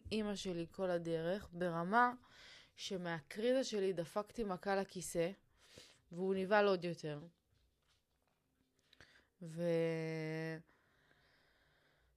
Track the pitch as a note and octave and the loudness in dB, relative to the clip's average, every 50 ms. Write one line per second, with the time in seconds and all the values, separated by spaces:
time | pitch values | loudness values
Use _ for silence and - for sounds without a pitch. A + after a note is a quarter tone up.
0 | - - G3+ A3 G#3+ G#3 G3+ G3 - G3 F3 E3+ E3+ E3 - - F#3+ F3+ F3 F3 | -6 -4 -2 -2 -2 -2 -4 -4 -4 -4 -4 -4 -4 -6 -6 -4 -2 0 0 0
1 | E3+ E3+ E3 D#3+ D#3+ E3+ F#3 G#3 F#3+ - F3 F3 F3+ F3 E3 E3 E3+ F3+ G#3 A#3+ | 0 0 -2 0 0 0 -2 -2 -4 -8 -6 -2 -2 0 0 0 0 2 4 6
2 | B3 B3 B3 B3+ - - - - - - - - - - _ - - - G3+ F3+ | 4 4 2 -2 -14 -20 -20 -20 -20 -20 -20 -20 -20 -20 _ -12 -10 -6 -6 -4
3 | F3 E3+ E3+ D#3+ - - - G#3 G#3+ B3 B3+ C4+ B3+ - A3 G#3 F#3+ F#3+ F#3 E3 | -2 -2 -2 -4 -6 -10 -6 0 2 4 4 4 2 0 0 0 2 2 2 0
4 | E3+ D3 - G#3 G#3 - - - A3+ G#3 F#3 F3 - G3+ G3 G3 G3 - - F#3 | -2 -2 -2 -4 -4 -4 -4 -4 -2 -2 -2 -4 0 0 0 0 0 -2 -6 -10
5 | E3 - - F3 E3 F3 G3 - _ _ _ _ - - - - - - - _ | -8 -4 0 0 0 0 -2 -6 _ _ _ _ -20 -20 -20 -20 -20 -20 -20 _
6 | _ - E3+ E3+ F#3 F#3+ G3 F#3+ F#3+ F3+ G#3+ G#3 G#3 G3+ F#3+ F3+ E3 F3 E3 D#3 | _ -14 -8 -4 0 0 0 0 2 4 6 6 8 8 6 4 2 -2 -6 -4
7 | - D3+ D3 D3 D#3 E3+ _ _ _ _ _ _ _ _ _ _ _ _ _ _ | -6 -6 -6 -6 -10 -14 _ _ _ _ _ _ _ _ _ _ _ _ _ _
8 | _ _ _ _ _ _ _ _ _ _ _ _ _ _ _ _ _ _ - - | _ _ _ _ _ _ _ _ _ _ _ _ _ _ _ _ _ _ -20 -20
9 | - _ - - _ _ _ - F3+ E3 D#3+ E3 E3+ F3 E3+ E3 E3 E3 E3 D#3+ | -20 _ -20 -20 _ _ _ -16 -14 -10 -4 -2 2 2 4 4 4 2 0 0
10 | D#3+ D#3+ D#3+ D#3+ D#3 D#3 D#3+ D#3+ D#3+ D#3+ D#3+ D#3+ D#3+ _ - _ _ _ _ _ | -2 -2 -4 -4 -4 -4 -4 -4 -4 -4 -6 -8 -10 _ -20 _ _ _ _ _
11 | _ _ _ _ _ _ _ _ _ _ _ _ _ _ _ _ _ _ _ _ | _ _ _ _ _ _ _ _ _ _ _ _ _ _ _ _ _ _ _ _
12 | _ _ _ | _ _ _